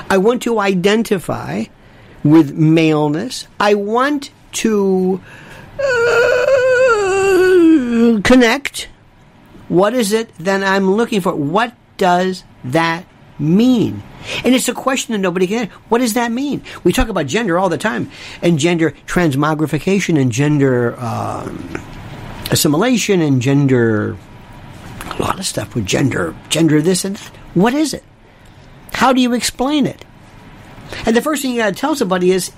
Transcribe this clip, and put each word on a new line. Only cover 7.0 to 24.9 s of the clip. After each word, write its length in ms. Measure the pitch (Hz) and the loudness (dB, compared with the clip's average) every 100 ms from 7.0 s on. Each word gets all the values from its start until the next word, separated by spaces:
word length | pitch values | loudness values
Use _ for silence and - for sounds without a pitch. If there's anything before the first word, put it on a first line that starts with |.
| 381 392 392 370 370 370 330 320 247 233 233 220 | 0 0 2 4 4 6 6 4 2 2 4 2
connect. 680 | - 254 233 269 - - - - - _ - _ - - - | 4 6 6 2 -4 -12 -14 -18 -20 _ -20 _ -20 -20 -2
What 240 | 165 202 | 2 2
is 180 | 254 208 | 2 0
it 240 | 220 233 - | -2 -4 -6
that 240 | 170 196 | -2 0
I'm 280 | 196 196 190 | 0 2 2
looking 300 | 202 233 214 | 2 0 0
for? 120 | 180 | -2
What 400 | 160 143 190 240 - _ - | -2 -2 -2 -2 -6 _ -2
does 460 | 185 180 185 185 - - 127 | 2 2 0 -4 -12 -16 -4
that 400 | 156 165 165 - - - - | 0 0 -2 -8 -20 -20 -6
mean?" 640 | 147 185 247 247 127 104 - - - - 240 | 0 4 4 4 0 -4 -12 -18 -12 -4 0
And 100 | 254 | 0
it's 140 | - | 0
a 40 | |
question 380 | - 262 269 - | -4 -4 -4 -4
that 80 | 220 | -2
nobody 280 | 190 175 185 | -2 0 -2
can 160 | 220 | -2
answer. 100 | 214 - - | -6 -10 -2
What 80 | 233 | 0
does 160 | 247 | 0
that 180 | 226 233 | 0 -2
mean? 320 | 233 285 175 - - 180 | -4 -4 -6 -8 -4 0
We 80 | |
talk 160 | 180 123 | 0 0
about 180 | 190 143 | -2 -2
gender 320 | 202 233 165 | -2 0 0
all 80 | 190 | 0
the 100 | 151 | -2
time, 320 | 214 233 - - - - | -4 -4 -8 -12 -18 -4
and 160 | 175 160 | 0 2
gender 340 | 170 170 160 - - | 2 2 0 -2 -4
transmogrification 1120 | 180 170 135 147 151 156 151 - 196 - 160 | 0 0 2 0 0 -2 -2 -2 -2 0 2
and 140 | 131 | 2
gender, 680 | 113 147 147 139 123 120 117 | 0 0 2 2 2 0 -4
um, 800 | 117 107 107 101 - - - - - - - - - - - | -8 -6 -6 -8 -10 -12 -12 -12 -14 -16 -16 -16 -16 -14 -4
assimilation 720 | - 160 147 240 233 - 190 | 0 2 2 2 0 2 0
and 200 | 156 135 | 2 2
gender, 720 | 123 139 139 127 117 107 104 98 - - - - - - - | 2 2 4 4 4 2 -2 -6 -14 -20 -20 -20 -20 -20 -18